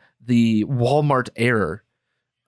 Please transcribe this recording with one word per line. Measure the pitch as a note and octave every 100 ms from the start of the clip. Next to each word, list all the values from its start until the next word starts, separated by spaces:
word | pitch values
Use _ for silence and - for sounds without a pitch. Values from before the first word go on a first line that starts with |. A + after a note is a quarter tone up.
| _ _
the | A#2+ A#2+ A2+ G#2+
Walmart | G#2 C3 A#2+ D3 D3 B2+ A#2+ -
error. | A#2+ A2+ E2 G2 _ _ _ _ _ _